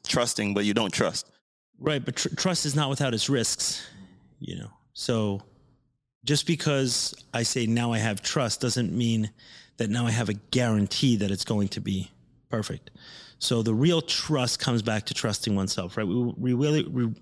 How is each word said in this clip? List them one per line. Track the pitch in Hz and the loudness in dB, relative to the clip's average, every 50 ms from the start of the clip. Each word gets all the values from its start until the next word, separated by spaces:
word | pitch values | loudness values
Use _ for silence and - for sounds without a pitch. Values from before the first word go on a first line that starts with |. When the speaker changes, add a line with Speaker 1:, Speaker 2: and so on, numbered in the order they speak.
| - - | -4 0
Speaker 1:
trusting, | - 127 120 120 - - 104 101 98 | 2 2 2 2 0 0 0 0 2
but | 101 104 | 2 2
you | 104 101 | 2 2
don't | 117 110 95 - | 2 2 0 2
trust. | - 107 87 - - - - _ _ _ _ _ _ _ _ _ _ | 2 0 2 0 -2 -8 -8 _ _ _ _ _ _ _ _ _ _
Speaker 2:
Right, | - 156 151 135 - | -2 -2 -2 0 -2
but | - - | -4 -4
tr-, | - - - - | -4 -4 -4 -2
trust | - - 190 175 - - | 0 0 0 0 0 -2
is | 151 135 | 0 0
not | 156 151 135 | 0 0 0
without | 139 - 143 131 113 | 0 0 0 0 0
its | 107 - - | 0 0 2
risks, | 139 123 110 - - - - - - - - - - - - - - - _ - _ _ | 2 2 2 0 0 -2 -2 -4 -4 -6 -8 -12 -16 -20 -20 -20 -20 -20 _ -20 _ _
you | - - 92 90 | -12 -10 -10 -10
know? | - 107 - _ _ _ _ | -10 -14 -16 _ _ _ _
So | - - - 120 113 107 104 98 98 - - - _ _ _ _ _ _ _ _ _ _ _ _ _ - | -8 -4 -2 -2 0 -2 -2 -4 -6 -8 -14 -20 _ _ _ _ _ _ _ _ _ _ _ _ _ -2
just | 127 147 147 - | 0 0 0 2
because | - 170 147 - 151 143 135 135 123 113 - - - - - - - - | 0 -2 0 2 2 2 2 2 2 0 0 -2 -4 -6 -10 -14 -8 -4
I | 117 117 | -2 -2
say, | - - 131 117 110 | 0 0 0 0 2
"Now | 117 120 120 117 117 | 2 2 2 0 0
I | 110 | 0
have | 107 113 104 92 | 0 0 -2 -2
trust," | - - - 156 131 110 - - | -4 -2 0 0 0 0 0 -2
doesn't | - 120 - 123 117 90 | -2 -2 0 0 0 0
mean | 80 120 120 117 113 110 107 107 - - - - - - - - _ - | 0 0 2 2 2 2 0 -2 -4 -10 -20 -20 -20 -20 -20 -20 _ -4
that | 117 104 | -2 -2
now | 107 120 120 | 0 0 0
I | 117 | 0
have | 110 113 113 101 | 0 0 0 -2
a | 104 | -2
guarantee | 104 - - - 127 123 117 110 104 101 - - - - 131 117 101 | -4 -6 -2 0 2 2 4 4 4 2 2 2 2 4 4 4 4
that | 104 98 | 2 0
it's | 98 92 - | 0 -2 -2
going | - 113 104 101 95 | -2 0 0 0 0
to | - - | -2 -4
be | - 98 98 92 90 - - _ _ _ _ _ _ _ | -4 -2 -2 -2 -4 -8 -12 _ _ _ _ _ _ _
perfect. | - 110 107 - - - - - - - - - - - - - - _ | -4 -4 -4 -4 -8 -10 -12 -18 -20 -20 -20 -20 -20 -20 -20 -20 -10 _
So | - - 123 117 107 | -2 0 2 2 2
the | 117 107 | 2 4
real | 113 139 175 170 165 | 4 4 4 4 2
trust | 160 - - - - - 151 131 127 120 - - | 2 0 -2 -2 0 0 0 0 2 0 0 0
comes | - 135 120 113 | 0 0 2 2
back | 101 117 107 107 - | 2 2 0 0 -2
to | - - | -4 -4
trusting | - - 113 104 - - 113 101 | -2 -2 -2 -2 -2 -2 0 0
oneself, | 98 92 95 - - 90 87 - | 0 0 0 -2 -4 -4 -4 -4
right? | 113 107 | -4 -2
We, | 92 98 | 0 0
we | 123 120 120 - - 113 127 123 | 0 0 0 -2 -2 -2 0 0
really, | 120 143 151 151 151 - | 2 2 2 2 2 0
we | - - 127 120 113 110 - | 0 0 0 0 0 -2 -6